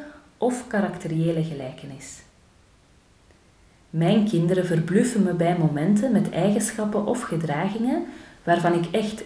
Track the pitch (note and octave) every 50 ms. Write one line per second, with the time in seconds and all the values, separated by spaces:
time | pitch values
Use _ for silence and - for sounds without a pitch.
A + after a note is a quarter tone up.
0 | - - - - - - _ - G#3+ B3 B3 - - - - G#3 G3 F3 E3 -
1 | - E3 D#3+ D#3+ E3 E3+ E3 E3 D#3+ D#3+ D#3 C#3 C3 B2+ - - - C#3+ C3+ C#3
2 | - - - - - - _ _ _ _ _ _ _ _ _ _ _ _ _ _
3 | _ _ _ _ _ _ - _ _ _ _ _ _ _ _ _ _ _ - D#3
4 | E3 F3 G#3 A3 G#3 - - E3 E3 F3 F#3+ F#3 F3 - E3+ D#3 - - F3 G#3+
5 | B3 B3 - G#3+ F#3 F3+ E3+ E3+ E3+ E3+ F3+ E3+ D#3+ D3+ C#3+ D3 D3+ F#3+ G#3 G#3
6 | - C4 A3 F#3 - - - - F3+ G3+ G#3 A#3 G#3+ - - - G#3+ G#3 G#3 G#3
7 | G#3 G#3 A#3+ B3 - - E3+ D#3+ E3 D3+ C#3+ D3 F3 G3 G#3 A3+ A3+ B3 D4 F4
8 | E4+ - - - - - - - - - F3 E3+ - F3+ F3 E3+ E3+ - - A3
9 | G#3 G#3 - - -